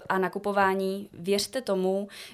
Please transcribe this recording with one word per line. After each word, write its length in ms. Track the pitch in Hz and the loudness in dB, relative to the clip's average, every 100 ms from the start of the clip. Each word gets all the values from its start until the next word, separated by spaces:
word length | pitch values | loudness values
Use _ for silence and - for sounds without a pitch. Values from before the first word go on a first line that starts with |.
| - | -2
a 100 | 190 | 0
nakupování, 880 | 185 196 202 202 196 190 190 196 202 | 0 -2 0 4 4 2 0 -4 -8
věřte 480 | - 170 202 - 262 | -8 0 0 0 -4
tomu, 480 | 247 190 185 190 202 - - | 0 0 2 0 -2 -10 -16